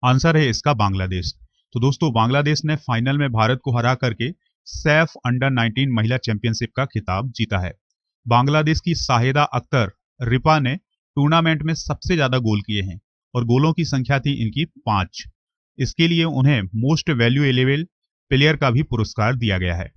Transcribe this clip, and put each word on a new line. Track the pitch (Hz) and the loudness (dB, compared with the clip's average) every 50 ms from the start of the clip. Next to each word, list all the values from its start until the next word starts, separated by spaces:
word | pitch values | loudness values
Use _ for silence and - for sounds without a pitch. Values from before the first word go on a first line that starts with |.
| - | 2
आंसर | 127 127 131 - 170 160 | 2 2 4 2 4 4
है | 156 147 127 | 4 2 2
इसका | 113 - - 151 147 | 0 0 0 -2 0
बांग्लादेश। | 107 104 101 98 98 92 92 95 92 85 82 - _ - _ _ _ _ _ _ | 2 2 0 0 0 -2 -2 -4 -4 -6 -6 -10 _ -20 _ _ _ _ _ _
तो | 123 | -2
दोस्तों, | 113 135 135 - 170 160 120 | 0 0 0 0 -2 0 2
बांग्लादेश | 113 113 117 131 139 143 147 151 - - | 2 2 4 2 2 2 0 0 -2 -2
ने | 151 156 147 | -2 -4 -4
फाइनल | - - 123 113 117 131 139 143 | -2 -2 0 0 2 0 0 0
में | 147 139 120 | 0 0 0
भारत | 110 110 110 127 120 _ | 0 2 2 0 -2 _
को | - 104 | -2 -2
हरा | 120 117 120 131 | 0 2 0 0
करके | 127 - 127 101 - 117 135 185 _ _ _ _ _ _ | 0 0 -4 -2 -2 -6 -6 -6 _ _ _ _ _ _
सैफ | - - - - 156 147 156 165 160 - - _ | -16 -16 -4 0 2 2 2 2 0 -2 -8 _
अंडर | 127 123 127 127 139 | -2 -2 0 0 0
नाइनटीन | 131 123 113 113 107 123 135 139 123 | 0 0 0 0 0 0 0 0 0
महिला | 117 110 113 123 127 | 0 0 0 0 -2
चैंपियनशिप | - - 110 104 98 117 113 - 120 113 _ | -2 -4 -4 -2 -2 -4 -2 -2 -6 -6 _
का | - 135 | -4 -6
खिताब | 135 _ 113 104 - 92 95 120 135 | -4 _ -6 -4 -2 -2 -2 -2 -4
जीता | 117 - 117 - 104 95 | -4 -4 -4 -2 -2 -4
है। | 90 87 - _ _ _ _ _ _ _ _ _ _ | -4 -4 -8 _ _ _ _ _ _ _ _ _ _
बांग्लादेश | 120 117 117 127 139 147 151 156 151 160 151 | 2 2 4 4 4 2 2 2 2 0 0
की | - 175 165 | 0 -4 -4
शाहिदा | - - - 135 120 117 131 139 151 147 | -4 -2 0 0 2 2 2 2 2 0
अख्तर | - - 123 120 _ - 135 113 98 - _ _ _ _ _ | 0 0 -6 -6 _ -2 0 0 -2 -4 _ _ _ _ _
रिपा | 127 117 117 131 - 156 156 156 | -4 -2 -2 0 2 2 2 2
ने | 143 120 131 | 2 -2 -4
टूर्नामेंट | 190 _ _ _ _ _ _ _ - 143 147 160 165 165 160 160 147 147 | -6 _ _ _ _ _ _ _ 0 0 2 2 2 2 2 0 0 -2
में | 156 165 | -4 -4
सबसे | 156 - - 147 - - - 185 | -6 -4 -8 -8 -6 -2 -2 0
ज्यादा | 165 151 131 123 131 | 0 2 0 0 0
गोल | 123 110 107 104 | 0 0 0 0
किए | 101 - 107 104 95 | -2 -4 -4 -4 -4
हैं | 98 90 98 _ _ _ _ _ _ _ | -6 -8 -12 _ _ _ _ _ _ _
और | 123 120 | -4 0
गोलों | 113 120 127 147 160 160 | 2 2 2 4 2 2
की | - 165 | 0 -2
संख्या | 143 - 135 127 120 143 139 | -2 -2 -4 -2 0 -2 -2
थी | - 143 143 120 113 | 0 -2 -4 -2 -4
इनकी | 110 101 139 160 | -4 -2 -4 -6
पांच। | - _ - _ - 110 98 92 87 _ - - - _ _ _ _ _ _ _ _ _ - | -6 _ -12 _ -2 0 0 0 -2 _ -16 -18 -18 _ _ _ _ _ _ _ _ _ -6
इसके | 135 117 - - 165 165 | -6 -6 0 0 0 2
लिए | 170 165 165 | 2 2 0
उन्हें | 165 147 135 131 139 147 120 98 | 0 0 2 2 4 4 2 0
मोस्ट | 90 87 110 117 135 165 156 - - 156 | -4 -4 -2 0 0 0 0 0 -2 0
वैल्यूएबल | 120 117 117 123 139 147 139 127 123 127 131 139 147 170 180 _ _ _ _ _ _ _ _ | 2 2 2 2 2 2 2 2 2 2 2 0 0 -4 -8 _ _ _ _ _ _ _ _
प्लेयर | 135 131 139 151 156 | 2 4 4 4 2
का | - 147 135 | 2 0 0
भी | 117 131 156 | 2 0 0
पुरस्कार | - - 110 110 - - - 107 110 131 | 0 0 -2 -2 -2 -2 -2 0 0 0
दिया | 127 113 107 98 92 | 0 0 0 0 0
गया | 92 90 85 | -2 -2 -4
है। | 85 92 - _ | -4 -6 -10 _